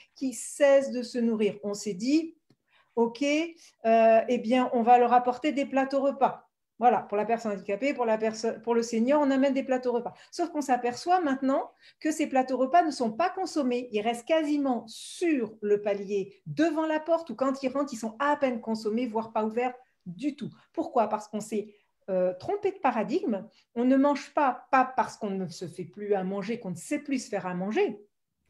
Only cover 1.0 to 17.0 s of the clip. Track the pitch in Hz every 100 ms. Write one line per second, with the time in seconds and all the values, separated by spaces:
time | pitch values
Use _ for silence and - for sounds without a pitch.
1 | 233 254 233 214 208 185 202 202 214 180
2 | 240 311 330 - _ _ _ _ _ -
3 | 226 233 285 302 330 330 - _ 226 226
4 | 226 220 226 247 220 254 254 247 226 247
5 | 240 247 247 240 302 262 269 262 262 277
6 | 277 - 247 - _ _ _ - 240 208
7 | - 208 214 226 226 202 - 196 269 262
8 | 233 220 220 220 226 - - 233 226 226
9 | 240 294 285 269 277 269 269 254 247 233
10 | 233 - - - 339 302 277 247 240 240
11 | 349 370 302 269 262 285 392 _ - _
12 | 311 311 277 262 254 262 262 339 330 -
13 | 233 220 359 359 370 311 254 240 247 208
14 | 208 226 - 320 302 294 277 233 220 -
15 | - - 339 285 220 - 208 208 208 196
16 | 196 202 185 - - 143 330 302 320 311